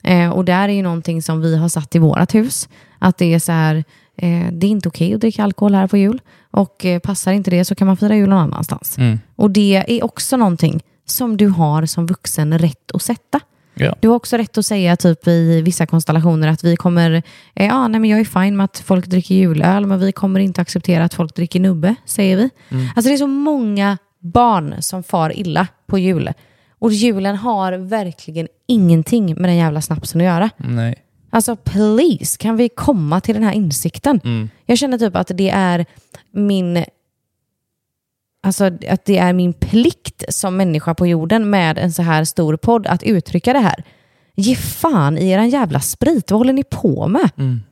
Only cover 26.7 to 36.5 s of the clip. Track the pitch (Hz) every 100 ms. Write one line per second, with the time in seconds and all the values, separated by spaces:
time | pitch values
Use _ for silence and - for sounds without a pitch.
26.7 | _ 226 214 240 196 190 202 233 214 190
27.7 | 185 185 220 185 160 - 160 160 _ -
28.7 | 240 180 165 156 240 190 156 180 170 165
29.7 | 147 151 151 - 165 180 170 220 - 123
30.7 | 120 117 - _ _ _ - 220 233 -
31.7 | 196 214 220 339 202 - - 208 226 240
32.7 | - - 233 147 175 - 214 220 196 185
33.7 | 135 165 - 277 262 123 117 107 _ -
34.7 | 233 269 247 220 180 185 180 190 196 190
35.7 | 175 175 _ _ - _ 202 202